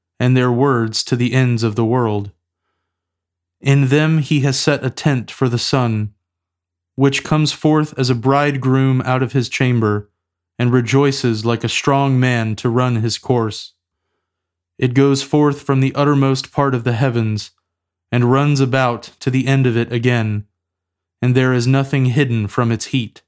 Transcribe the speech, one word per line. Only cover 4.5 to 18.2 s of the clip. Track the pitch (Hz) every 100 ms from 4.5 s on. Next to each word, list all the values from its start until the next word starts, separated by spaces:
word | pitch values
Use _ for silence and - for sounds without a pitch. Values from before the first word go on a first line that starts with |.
| 131
set | - 139
a | 135
tent | - 156 131 107
for | - 131
the | 117
sun, | - 139 120 110 107 - _ _ _ _ _ _ _ -
which | 139 139
comes | - 156 151
forth | - 151 156 151 -
as | 127
a | 123
bridegroom | 123 139 147 139 127 131 135 127
out | 127 127
of | 127
his | 131 117
chamber, | - 127 120 110 104 101 _ _ _ _ -
and | 123
rejoices | 127 113 131 143 135 123 110
like | 113 117
a | 117
strong | - - 139 139 127
man | 127 120 110 107
to | 123
run | 117 127 117
his | 113 -
course. | - 123 110 - - _ _ _ _ _ _ _ _ _ _ -
It | 131
goes | 127 139 139
forth | - 151 147 143
from | - 135
the | 135
uttermost | 135 143 139 135 131 -
part | - 139
of | 131
the | 123
heavens, | 113 135 120 110 107 - _ _ _ _ _ _
and | 123